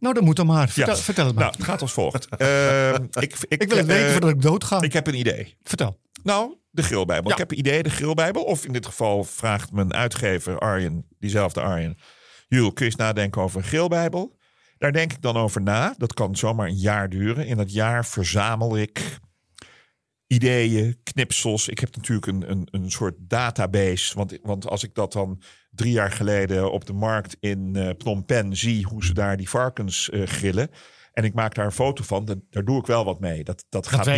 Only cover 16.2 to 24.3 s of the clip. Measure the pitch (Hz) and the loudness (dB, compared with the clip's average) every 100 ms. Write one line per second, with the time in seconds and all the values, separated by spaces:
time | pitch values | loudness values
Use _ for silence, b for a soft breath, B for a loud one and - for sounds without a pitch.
16.2 | 101 95 110 113 95 95 101 104 98 92 | -2 -2 -2 0 -2 0 2 2 0 -2
17.2 | 104 120 151 113 95 104 110 120 117 - | -2 -2 -2 -2 -2 0 0 0 -2 -2
18.2 | 90 107 104 113 117 110 104 - - 147 | 2 4 4 2 0 0 0 -4 -8 -10
19.2 | - _ _ - B B B B _ _ | -16 _ _ -20 B B B B _ _
20.2 | - 123 123 123 113 110 113 120 - - | 0 4 4 4 4 2 2 -2 -6 -2
21.2 | 120 - 117 107 - - 120 - - 110 | -2 0 0 0 -2 -4 -6 -6 -4 -2
22.2 | - 95 - 98 87 98 92 - 98 87 | -2 -4 -2 -4 -4 -4 -4 -4 -4 -6
23.2 | 90 113 123 117 92 98 95 90 - - | -4 -2 -2 -2 0 2 2 0 -4 -4
24.2 | 98 | -6